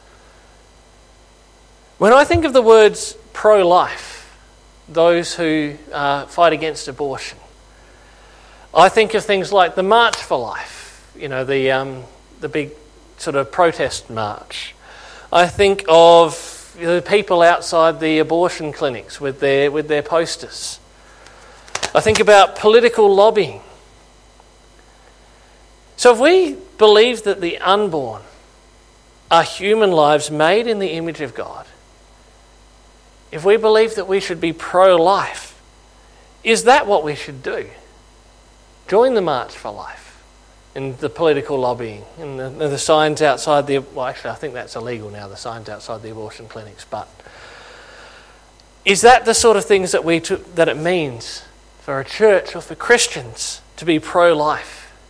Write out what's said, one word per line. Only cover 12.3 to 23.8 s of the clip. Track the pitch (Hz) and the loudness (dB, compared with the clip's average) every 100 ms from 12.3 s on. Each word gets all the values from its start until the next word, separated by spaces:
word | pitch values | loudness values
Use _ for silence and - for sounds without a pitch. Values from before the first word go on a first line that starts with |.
| - | -14
the | 147 | -8
big | 156 143 - - _ _ - | -6 -8 -12 -20 _ _ -14
sort | 165 139 | -6 -4
of | 135 | -4
protest | - 175 - 135 - - | 0 0 0 -6 -6 -10
march. | 113 104 104 - - - - - - - - - | -8 -8 -10 -14 -14 -14 -18 -20 -20 -20 -20 -2
I | 165 175 | 0 0
think | - 202 196 - | 2 0 0 4
of, | 165 170 170 160 - - - - - | 6 8 8 6 0 -16 -20 -20 -10
you | 170 | -4
know, | 175 | -2
the | |
people | - 208 196 175 | 0 -2 0 2
outside | 170 170 - 170 160 151 | 4 2 -2 0 2 0
the | 160 156 | -2 0
abortion | 147 165 175 - 156 | 0 0 -2 -4 -10
clinics | - 147 117 - - | -6 -6 -6 -14 -10
with | 143 131 | -10 -4
their, | 139 139 143 | 0 0 0
with | 147 147 | -2 -2
their | 147 | -4
posters. | 143 165 165 - 117 - - - _ _ - - - - - - - - - - | -2 -2 -2 -8 -14 -14 -14 -14 _ _ -20 -20 -20 -20 -20 -20 -14 -10 -2 0
I | |
think | 214 214 | 2 2
about | 202 202 185 - | 6 6 6 2
political | 214 226 233 233 202 | 4 4 4 4 4
lobbying. | 196 214 214 151 - - - | 6 4 2 -2 -6 -20 -20